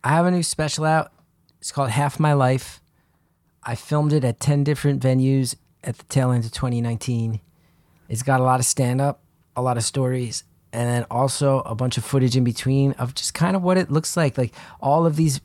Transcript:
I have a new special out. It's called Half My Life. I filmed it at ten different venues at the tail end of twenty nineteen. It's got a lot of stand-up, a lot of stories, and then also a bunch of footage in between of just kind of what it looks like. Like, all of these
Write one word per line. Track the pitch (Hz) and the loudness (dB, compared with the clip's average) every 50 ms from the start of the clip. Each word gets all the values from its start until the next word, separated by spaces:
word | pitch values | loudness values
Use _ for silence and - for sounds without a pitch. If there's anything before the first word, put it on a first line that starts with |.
I | - 127 | 2 2
have | 151 165 175 | 2 4 4
a | 180 | 2
new | 180 180 | 2 0
special | 165 - - - 156 147 - - 156 | -2 -2 -4 -4 -4 -4 -2 0 2
out. | 156 160 156 - - _ _ _ _ _ _ _ _ _ _ | 2 2 2 0 -2 _ _ _ _ _ _ _ _ _ _
It's | - - | -14 -8
called | - 143 139 123 | -4 -2 -2 0
Half | 107 143 143 143 - - | 0 0 0 0 0 2
My | 156 151 | 2 4
Life. | 147 139 131 127 131 131 - - - - _ _ _ _ _ _ _ _ _ _ _ _ _ _ _ _ | 4 4 4 2 2 0 -2 -8 -18 -20 _ _ _ _ _ _ _ _ _ _ _ _ _ _ _ _
I | - 120 113 | -8 -8 -8
filmed | - - - 151 151 151 151 | -8 -6 -2 0 0 2 2
it | 147 151 131 | 2 2 2
at | 120 113 _ | 0 -2 _
ten | - 143 147 143 143 | 0 0 2 2 2
different | 147 147 - - 143 139 131 | 0 -2 0 0 0 0 2
venues | 127 131 131 131 131 131 135 135 131 120 - _ _ _ _ _ - | 0 2 2 2 2 2 2 2 0 -2 -6 _ _ _ _ _ -8
at | 131 117 - | -8 -8 -8
the | - | -12
tail | _ - 135 127 127 | _ 0 0 2 2
end | 123 120 113 | 0 0 -2
of | 113 | -4
twenty | - - 135 123 120 120 | -6 -4 -4 -2 -2 -2
nineteen. | 120 117 117 110 - - 123 117 113 113 113 107 _ _ _ _ _ _ _ _ _ _ _ _ _ - | -2 -4 -4 -4 -4 -4 -2 -2 -2 -4 -4 -6 _ _ _ _ _ _ _ _ _ _ _ _ _ -8
It's | 117 113 | -8 -6
got | 123 143 131 127 | 0 0 2 2
a | |
lot | 127 127 127 127 | 4 2 2 2
of | 123 | 0
stand-up, | - - - 131 120 127 131 139 143 139 _ _ _ _ _ _ _ _ | -2 0 0 0 0 2 0 0 -2 -2 _ _ _ _ _ _ _ _
a | 123 | -4
lot | 127 127 123 | -2 -2 -2
of | 117 107 | -2 -4
stories, | - - 139 131 127 127 127 123 117 113 - - _ _ _ _ _ | -4 -2 -2 -2 0 -2 -2 -4 -6 -8 -12 -14 _ _ _ _ _
and | - 117 120 120 | -6 -4 -2 0
then | 120 120 117 - | 0 -2 -2 -2
also | 117 120 135 135 - - 143 139 135 131 | -2 0 0 0 0 0 2 2 2 0
a | - - 113 | -2 -4 -4
bunch | 110 127 127 - 123 | -2 -2 -2 -2 -4
of | - | -4
footage | - - 135 127 123 117 | -2 0 2 2 4 2
in | 131 123 | 2 2
between | 120 113 - - 131 135 139 139 139 | 2 0 -2 -2 0 2 2 2 2
of | 135 - 127 123 131 | 0 -2 -6 -6 -6
just | - - - - | -6 -8 -8 -2
kind | - 160 180 190 | -2 0 0 0
of | 190 | 0
what | 180 180 185 | 2 2 2
it | 185 180 151 | 2 0 0
looks | 139 160 156 - - | -2 -2 -2 -2 -2
like. | 175 160 135 - - | 0 0 0 0 -2
Like, | 127 113 - - - - - - | -4 -4 -4 -14 -20 -20 -18 -6
all | - 135 143 160 165 | 0 2 2 4 4
of | 165 151 | 2 2
these | 151 160 156 131 135 - | 2 2 2 0 -2 -8